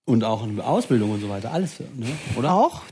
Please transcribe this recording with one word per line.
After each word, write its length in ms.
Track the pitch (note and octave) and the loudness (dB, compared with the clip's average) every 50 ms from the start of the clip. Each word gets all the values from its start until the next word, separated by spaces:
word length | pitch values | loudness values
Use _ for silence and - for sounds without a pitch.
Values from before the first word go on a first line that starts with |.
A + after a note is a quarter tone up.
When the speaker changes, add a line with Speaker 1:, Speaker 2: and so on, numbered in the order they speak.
| - | 0
Speaker 1:
Und 180 | - A#2+ A2+ A2 | 2 2 4 4
auch 200 | A2 A2 G#2+ A2+ | 2 0 -2 -2
eine 200 | G#2+ G#2 G2 - | -4 -4 -4 -2
Ausbildung 480 | B2 D#3+ A#3+ A#3+ - C3 A2+ G#2 G#2 | 0 0 0 2 2 2 2 2 2
und 80 | G#2+ G#2 | -2 -2
so 80 | G#2 G2+ | -4 -4
weiter, 220 | G2+ G2 G2+ C3 | -6 -6 -6 -4
alles, 280 | D#3+ E3+ F#3+ - - - | -2 -2 -2 -4 -6 -10
ne? 280 | - - C3+ B2+ A2+ A#2+ D3+ D3+ - - A2 | -14 -12 -10 -8 -6 -6 -6 -6 -6 -4 -2
Oder? 180 | - C#3 D#3 F3+ | 0 2 4 4
Speaker 2:
Auch, 300 | G3+ C4+ F4 - - - - | 4 4 4 2 -2 -6 0